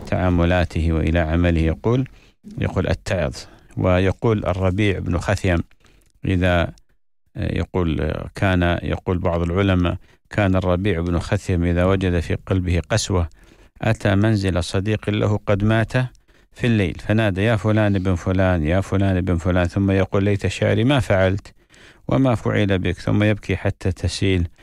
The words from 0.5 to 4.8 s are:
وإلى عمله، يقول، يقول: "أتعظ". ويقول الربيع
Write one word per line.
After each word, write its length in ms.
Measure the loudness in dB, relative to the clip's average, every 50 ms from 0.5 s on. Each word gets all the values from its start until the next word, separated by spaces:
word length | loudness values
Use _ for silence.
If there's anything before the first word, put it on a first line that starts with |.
| 2 2 0 0 -2 -2 0 0
وإلى 280 | 0 0 0 0 0 0
عمله، 420 | 0 0 0 2 2 2 2 2
يقول، 460 | 0 0 -2 -2 -2 0 0 0 -2 -4 -8 -20 -20 -20 _ _ -20 -14 -8
يقول: 300 | -6 -4 -4 -2 -2 -2
"أتعظ". 460 | -2 -2 -4 -4 -4 -4 -2 -2 -4 -6 -8 -16 -20 -20 -20 -20 -12 -6
ويقول 680 | -2 0 2 2 2 2 0 0 0 0 0 0 0 0
الربيع 540 | -2 -2 0 0 0 0 0